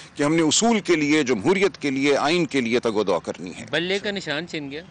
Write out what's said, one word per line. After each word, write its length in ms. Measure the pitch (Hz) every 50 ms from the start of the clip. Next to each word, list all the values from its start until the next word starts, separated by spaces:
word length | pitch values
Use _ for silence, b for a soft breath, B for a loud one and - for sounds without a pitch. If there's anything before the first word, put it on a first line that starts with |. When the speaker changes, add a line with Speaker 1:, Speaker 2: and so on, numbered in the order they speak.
| B B B
Speaker 1:
कि 60 | - 143
हमने 180 | 147 160 165
उसूल 380 | 160 151 - - 220 233 226 208
के 160 | - - 175
लिए, 280 | 156 147 143 156 156 143
जमहूरियत 520 | 113 127 95 95 156 196 190 196 185 -
के 160 | - - 143
लिए, 240 | 131 135 139 143 139
आइन 300 | 104 127 147 175 180 160
के 160 | - - 139
लिए 180 | 120 113 120 117
तगोदो 400 | - 117 101 107 104 98 90 82
करनी 320 | - 107 98 - 87 90
है। 160 | 80 - - -
Speaker 2:
बल्ले 280 | 139 160 170 185 190 202
का 120 | 196 208
निशान 340 | 202 190 - 156 143 151 175
छिन 240 | 165 - 160 143 135
गया, 140 | 139 156 185 -